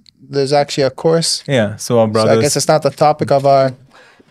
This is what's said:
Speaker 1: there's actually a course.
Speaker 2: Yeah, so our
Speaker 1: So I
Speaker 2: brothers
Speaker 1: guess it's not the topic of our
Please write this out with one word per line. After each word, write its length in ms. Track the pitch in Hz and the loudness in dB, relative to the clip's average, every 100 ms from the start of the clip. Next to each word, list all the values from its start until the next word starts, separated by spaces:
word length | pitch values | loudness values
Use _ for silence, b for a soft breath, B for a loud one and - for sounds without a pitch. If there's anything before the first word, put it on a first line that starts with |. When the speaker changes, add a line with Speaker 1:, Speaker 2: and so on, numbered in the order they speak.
| _ _ 135 | _ _ -8
Speaker 1:
there's 240 | 139 135 | -4 0
actually 300 | 143 143 - 135 | 0 0 -2 -4
a 40 | |
course. 540 | - 165 165 160 - - | -2 -2 0 -2 -6 -2
Speaker 2:
Yeah, 280 | 135 104 104 | -2 -2 -6
so 220 | - 120 | -2 0
our 60 | 110 | 2
Speaker 1:
So 20 | |
I 40 | |
Speaker 2:
brothers 280 | 110 110 113 | 2 2 2
Speaker 1:
guess 140 | 143 147 | 0 -2
it's 120 | - | 0
not 140 | 156 | 0
the 60 | 143 | 0
topic 420 | 127 151 151 - | 0 0 0 0
of 140 | 143 139 | 0 2
our 260 | 139 135 123 _ B B B _ | 2 2 -4 _ B B B _